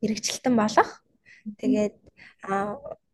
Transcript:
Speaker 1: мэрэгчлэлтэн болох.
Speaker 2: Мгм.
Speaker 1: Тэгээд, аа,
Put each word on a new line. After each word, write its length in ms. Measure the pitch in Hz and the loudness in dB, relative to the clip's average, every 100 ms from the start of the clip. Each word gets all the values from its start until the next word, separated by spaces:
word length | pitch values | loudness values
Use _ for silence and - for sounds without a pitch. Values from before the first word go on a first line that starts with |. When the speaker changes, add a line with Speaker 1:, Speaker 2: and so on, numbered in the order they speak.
Speaker 1:
мэрэгчлэлтэн 540 | 214 214 - - 262 233 | -2 -2 -4 -4 0 2
болох. 320 | 214 269 - - _ _ _ - 214 | 4 4 2 -2 _ _ _ -16 -16
Speaker 2:
Мгм. 100 | 208 | -4
Speaker 1:
Тэгээд, 340 | - 214 208 - - _ - - - | 0 2 0 -4 -18 _ -20 -16 -6
аа, 320 | 196 208 285 285 - _ | -4 -4 -6 -12 -16 _